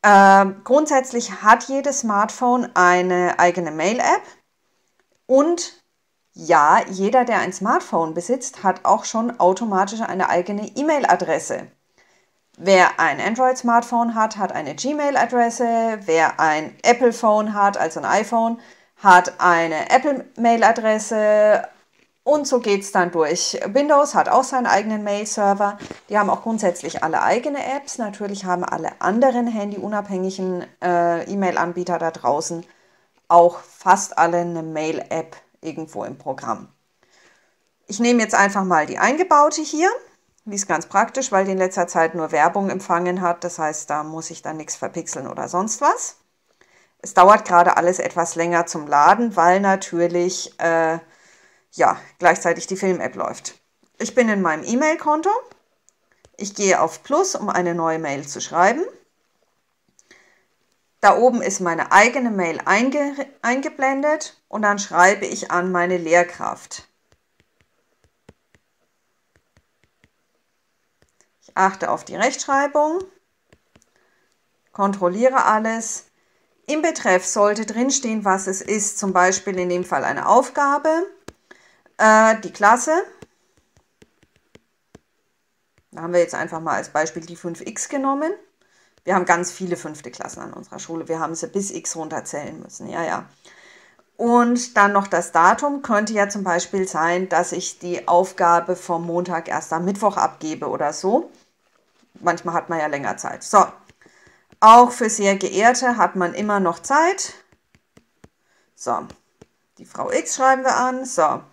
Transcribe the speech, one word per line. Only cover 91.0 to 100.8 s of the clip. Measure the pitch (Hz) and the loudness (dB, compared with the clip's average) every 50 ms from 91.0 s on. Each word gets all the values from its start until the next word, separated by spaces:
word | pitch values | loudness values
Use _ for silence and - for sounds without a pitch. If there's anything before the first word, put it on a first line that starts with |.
| 156 | -8
Wir | - 165 160 | -8 -6 -6
haben | 165 151 165 | -4 -6 -6
sie | 160 - | -8 -10
bis | 160 - 196 196 196 | -6 -6 -6 -6 -6
x | - 170 165 - - | -10 -10 -10 -10 -10
runterzählen | 165 160 156 160 143 - - - 147 147 - 156 156 | -10 -10 -8 -8 -10 -10 -10 -12 -12 -12 -12 -16 -16
müssen. | - - - - - - | -18 -20 -20 -18 -14 -12
Ja, | - 165 170 | -8 -8 -6
ja. | 156 - - 175 - _ _ _ - - _ _ - - - _ _ _ _ _ _ _ | -6 -6 -8 -8 -12 _ _ _ -20 -20 _ _ -20 -20 -20 _ _ _ _ _ _ _
Und | - 220 233 240 240 240 240 247 240 - - - | -4 0 2 4 4 4 2 0 -2 -4 -2 2
dann | 220 202 202 | 2 2 4
noch | 208 202 196 | 4 0 0
das | 202 - 165 175 - | 0 -2 -2 -2 0
Datum. | - 170 170 185 226 226 294 294 285 277 | 2 4 4 4 4 2 0 -4 -4 -6
Könnte | 285 - 226 208 214 214 | -4 -2 -2 -2 0 -2
ja | 226 208 202 202 | 0 -2 -2 -2
zum | - 214 | -2 -8
Beispiel | 190 185 170 175 175 - - 196 190 185 | -4 -2 -2 -2 -4 -4 -4 -4 -4 -2
sein, | - 156 156 170 175 180 185 185 | -2 -2 0 0 0 -2 -2 0
dass | 180 165 175 175 | 0 0 0 -2
ich | 170 165 180 - - _ | -4 -8 -8 -10 -14 _
die | - 175 175 - - - | -10 -8 -8 -6 -2 2
Aufgabe | 175 175 190 185 - - 190 170 170 170 170 - 185 | 2 2 2 0 -2 0 2 2 2 2 2 -2 -6
vom | 175 - - 175 170 170 | -6 -4 -6 -6 -6 -4
Montag | 170 170 175 180 180 175 165 170 | -4 -4 -4 -4 -4 -6 -8 -6
erst | - - 151 156 - | -6 -8 -8 -6 -6
am | 160 165 175 | -6 -4 -4
Mittwoch | 185 202 202 214 202 196 | -4 -4 -2 -2 -2 0
abgebe | - - - - - - 156 156 - 151 | 0 -2 -2 -2 -8 -10 -10 -10 -8 -8
oder | 135 107 - | -8 -6 -4